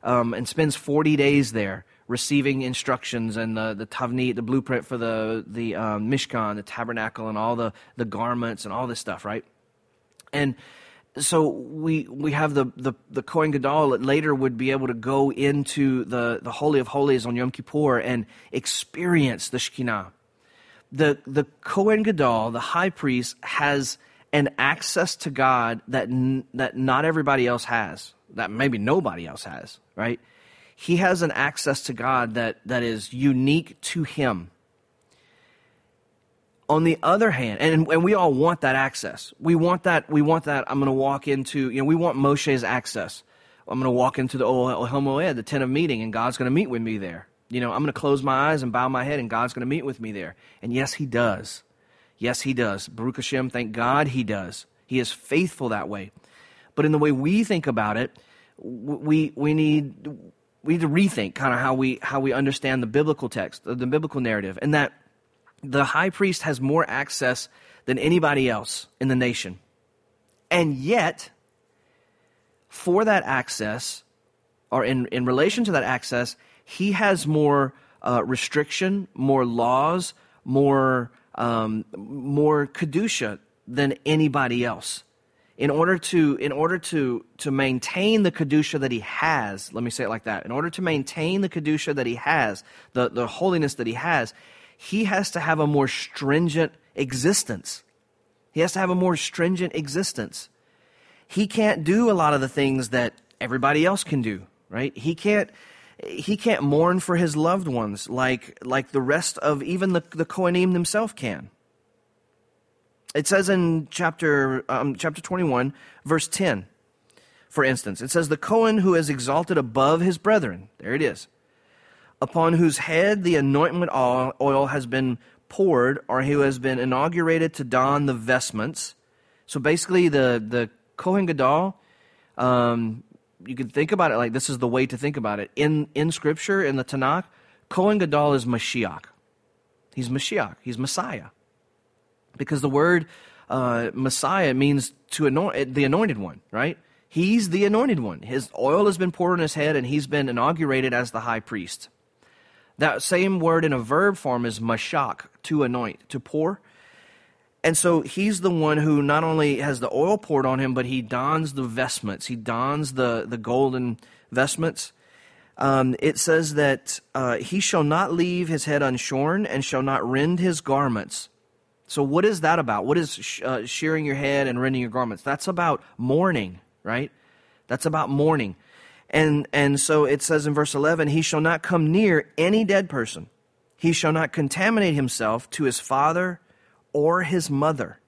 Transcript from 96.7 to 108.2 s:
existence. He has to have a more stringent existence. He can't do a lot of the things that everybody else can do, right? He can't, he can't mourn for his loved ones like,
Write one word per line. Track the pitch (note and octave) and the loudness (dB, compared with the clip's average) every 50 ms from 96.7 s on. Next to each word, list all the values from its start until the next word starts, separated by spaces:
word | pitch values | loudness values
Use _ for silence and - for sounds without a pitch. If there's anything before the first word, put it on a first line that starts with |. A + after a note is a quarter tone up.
| - _ _ _ _ | -2 _ _ _ _
existence. | - C#3+ C3 B2+ C3 B2 E3 G3+ - - - A#2 F2+ - - - - _ _ _ _ _ _ _ _ _ _ _ _ _ _ _ | -6 -6 -4 -4 0 2 2 2 2 0 -4 -6 -10 -8 -12 -14 -14 _ _ _ _ _ _ _ _ _ _ _ _ _ _ _
He | D3+ | 0
has | E3 F3+ - | 0 0 0
to | F#3 | -2
have | F#3+ F3+ | 0 0
a | F3+ | 2
more | F3+ F#3 F#3 F3 | 2 2 2 0
stringent | D3+ - - - - E3+ F3 F#3 E3+ F#3 F3 - | 0 -4 -8 -2 -2 0 0 0 0 -2 -4 -4
existence. | D#3+ D#3 C#3 C3+ E3+ G3 - - - A2 - - - - - _ _ _ _ _ _ _ _ _ _ _ _ _ _ _ _ | -6 -6 -4 -4 -4 -4 -4 -4 -6 -8 -8 -10 -16 -18 -18 _ _ _ _ _ _ _ _ _ _ _ _ _ _ _ _
He | - F#3+ G#3+ | -2 -2 -2
can't | G3+ - A3+ A3 G#3+ F#3 - D#3 | 0 2 2 2 2 2 2 2
do | D3+ F#3+ A3 A#3+ A#3 | 2 2 4 4 4
a | G#3 | 4
lot | F3+ D#3+ D3+ D3 | 4 4 4 4
of | C#3 | 2
the | C3 C3 | 0 -2
things | - - C#3 C#3 C3+ C3 B2+ G#2+ | 0 0 2 2 2 0 -2 0
that | B2 B2+ A#2+ A2+ - _ _ _ _ _ | 0 0 0 0 -4 _ _ _ _ _
everybody | G#2+ A#2+ B2 C3 A#2+ C#3 D3 D3+ D#3+ | -6 -4 -2 0 2 2 4 4 4
else | F3+ G3 G3 - | 2 2 0 -2
can | - D#3 C3+ A#2 | -2 -2 -2 -2
do, | A2+ G#2 F#2 G2 - _ _ _ _ | -2 -4 -6 -10 -16 _ _ _ _
right? | F#2 A2 C3 C#3 - | -6 -4 -4 -4 -6
He | - A#2 D3+ E3+ | -4 -4 -4 -4
can't, | D#3+ - G3+ G#3 G#3 C#3+ - - - - - - - - - _ _ - | -2 0 0 2 2 0 -2 -8 -20 -20 -20 -20 -20 -20 -20 _ _ -14
he | - E2+ - D3+ - G#3 | -12 -12 -10 -4 -4 -4
can't | G3+ - A#3 A3 - - | 0 2 0 2 2 2
mourn | C#3+ C#3+ D3+ E3 F3 F3+ F#3 | 2 4 4 4 4 4 2
for | - - F3+ | 0 0 2
his | E3+ F3 E3 D3 | 2 2 2 2
loved | D3+ D#3 E3 F3+ G3 F#3 D#3 | 2 2 2 2 0 0 -2
ones | B2+ A#2+ A2 G#2 G2+ G#2 - - | -2 -2 -2 -2 -6 -8 -8 -6
like, | A2+ B2+ | -2 0